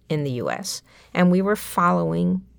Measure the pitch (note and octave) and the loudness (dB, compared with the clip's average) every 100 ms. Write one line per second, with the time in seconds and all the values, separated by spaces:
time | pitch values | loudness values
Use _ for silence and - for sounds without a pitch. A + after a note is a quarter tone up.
0 | - D3+ C#3+ B2 C#2+ - - - - - | -6 -4 -2 -4 -4 -6 -8 -10 -14 -20
1 | - F3+ F3+ F#3 G3 G#3 - - F3 F3+ | -6 2 4 4 2 -2 -2 0 2 2
2 | E3 E3+ F3+ F#3 - | 0 0 0 -2 -6